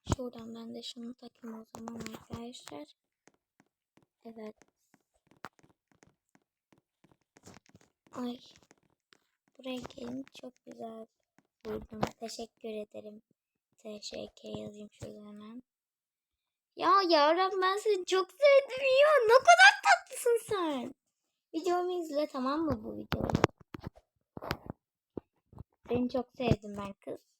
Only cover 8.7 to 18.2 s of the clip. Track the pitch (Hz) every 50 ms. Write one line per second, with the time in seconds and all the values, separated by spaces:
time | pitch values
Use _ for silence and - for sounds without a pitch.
8.7 | - _ _ _ _ _ _ _ - _ _ _ _ _ _ _ _ - 254 262
9.7 | 254 254 240 - - 254 247 240 247 262 269 - _ - - 254 _ _ _ 247
10.7 | 247 233 233 226 226 226 220 _ _ _ _ _ _ _ _ _ _ _ - 220
11.7 | 214 214 214 _ 220 214 214 - - _ 233 220 226 - 233 - _ _ - 226
12.7 | 214 214 214 _ - 214 208 214 208 214 _ _ _ _ _ _ _ _ _ _
13.7 | _ _ _ 220 208 208 - - 233 220 214 208 _ - - 214 214 214 214 214
14.7 | 208 208 208 208 _ _ - 214 214 214 208 208 208 208 208 214 233 254 _ _
15.7 | _ _ _ _ _ _ _ _ _ _ _ _ _ _ _ _ _ _ _ _
16.7 | _ - - 320 370 392 392 330 339 302 285 302 330 370 381 381 403 381 370 370
17.7 | 381 415 - 440 415 381 359 - 359 381